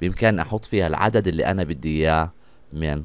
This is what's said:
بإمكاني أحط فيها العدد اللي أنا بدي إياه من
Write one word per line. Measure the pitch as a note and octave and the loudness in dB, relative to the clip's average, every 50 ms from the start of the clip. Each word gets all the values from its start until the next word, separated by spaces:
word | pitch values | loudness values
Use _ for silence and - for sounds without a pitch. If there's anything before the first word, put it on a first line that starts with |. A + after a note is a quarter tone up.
بإمكاني | E2 F2+ F#2 - A2+ A2+ G#2+ F2+ | -4 -2 0 2 4 4 4 2
أحط | E2 D2 G#2 A2 - | 0 -2 -4 -6 -4
فيها | - - G2+ F2+ E2 | -2 0 0 2 2
العدد | D#2 D2+ G2 A2 A2 A2+ G2 F#2 | 0 2 0 2 2 2 0 2
اللي | E2 D#2+ - | 0 0 0
أنا | C#2+ F#2+ F#2+ F2+ | 0 0 0 -2
بدي | D#2 E2 C2+ C#2+ D#2 | -2 -4 -6 -4 -4
إياه | D#2 D#2 D#2 D#2+ D#2+ D#2+ D#2+ E2+ - - - - - - - - - | -2 0 2 2 2 2 0 -2 -6 -14 -20 -20 -20 -20 -20 -14 -8
من | D#2 D#2+ D#2 D2 D2+ D2+ | -6 -4 -4 -4 -4 -6